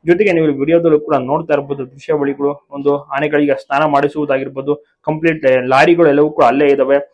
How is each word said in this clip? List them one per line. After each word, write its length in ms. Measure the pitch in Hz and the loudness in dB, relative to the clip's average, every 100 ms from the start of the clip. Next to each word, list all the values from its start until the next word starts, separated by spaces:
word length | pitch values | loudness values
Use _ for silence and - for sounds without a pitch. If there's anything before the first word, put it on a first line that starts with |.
| 160 | 0
ಜೊತೆಗೆ 260 | 175 220 | 0 2
ನೀವು 160 | 170 156 | 2 0
ವಿಡಿಯೋದಲ್ಲೂ 520 | 135 143 170 165 151 | -2 0 2 2 0
ಕೂಡ 160 | 151 143 | 0 -4
ನೋಡ್ತಾ 380 | 127 156 160 | -2 -6 -2
ಇರ್ಬೋದು 380 | 143 139 139 131 | -4 -4 -10 -10
ದೃಶ್ಯಾವಳಿಗಳು, 760 | 139 - 151 139 139 143 143 _ | -14 -6 -4 -4 -2 -4 -6 _
ಒಂದು 320 | 143 143 143 | -4 -2 -2
ಆನೆಗಳಿಗೆ 520 | 143 139 151 151 143 135 | -4 -6 -2 0 0 -2
ಸ್ನಾನ 280 | - 139 | -2 -2
ಮಾಡಿಸುವುದಾಗಿರ್ಬೋದು, 920 | 156 143 143 156 143 135 139 135 139 147 _ _ | 0 0 -2 -4 -4 -4 -4 -8 -6 -6 _ _
ಕಂಪ್ಲೀಟ್ 440 | - 156 165 156 135 127 127 | -8 -2 -2 0 0 0 2
ಲಾರಿಗಳು 400 | 135 160 170 160 | 2 4 4 4
ಎಲ್ಲವೂ 220 | 143 147 | 4 0
ಕೂಡ 140 | 151 | 2
ಅಲ್ಲೇ 240 | 127 135 143 | 2 4 2
ಇದಾವೆ. 300 | 139 131 139 143 | 2 2 0 -2